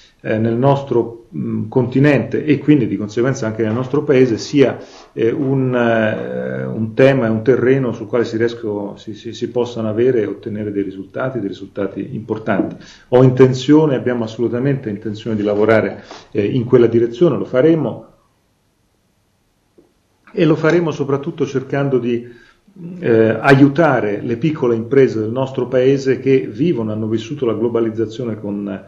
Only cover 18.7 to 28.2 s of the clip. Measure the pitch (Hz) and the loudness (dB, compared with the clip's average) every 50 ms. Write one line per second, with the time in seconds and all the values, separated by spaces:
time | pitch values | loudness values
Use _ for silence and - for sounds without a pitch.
18.7 | _ _ _ _ _ _ _ _ _ _ _ _ _ _ _ _ _ _ _ _ | _ _ _ _ _ _ _ _ _ _ _ _ _ _ _ _ _ _ _ _
19.7 | _ _ _ _ _ _ _ _ _ _ _ - - 202 170 156 156 151 160 156 | _ _ _ _ _ _ _ _ _ _ _ -10 -2 0 2 2 2 2 2 2
20.7 | 165 180 170 151 135 - 135 127 139 135 - 175 160 - 135 - 131 127 - - | 2 2 0 0 -2 -4 -2 -2 -2 -2 -2 -8 -4 -4 -4 -2 -2 -6 -4 -2
21.7 | 147 139 143 135 127 123 117 120 120 117 117 - - - _ _ _ _ _ _ | -2 -2 0 0 0 0 0 0 -4 -4 -6 -10 -20 -20 _ _ _ _ _ _
22.7 | _ - - 175 - - - 123 113 113 110 110 110 - 139 139 139 131 143 143 | _ -18 -16 -16 -12 -6 0 2 4 4 4 2 2 0 4 4 6 6 6 4
23.7 | 139 170 165 147 131 113 104 104 101 - - 123 120 113 - 156 - - 131 120 | 4 2 2 2 2 2 0 -2 -4 -4 -4 -6 -4 -2 -2 -4 -2 0 0 0
24.7 | 117 113 110 110 135 135 131 113 107 110 107 110 120 131 131 127 - 131 123 - | 0 -2 -2 2 4 4 4 4 2 -2 -4 -4 -4 -4 -4 -4 -4 -6 -4 0
25.7 | 131 127 127 135 139 131 127 135 123 - - 135 135 135 - - 107 110 156 175 | 0 2 4 4 2 2 0 -2 -2 0 2 2 2 2 2 -2 -4 -2 0 0
26.7 | 147 117 110 107 107 107 110 107 113 110 - - 143 - 123 113 104 104 117 117 | 0 0 -2 -4 -4 -4 -4 -2 -4 -4 -4 -6 -6 -4 -2 -2 0 0 -2 -2
27.7 | 110 117 117 110 104 110 110 110 - - | 0 0 -2 -2 -2 -4 -4 -4 -6 -8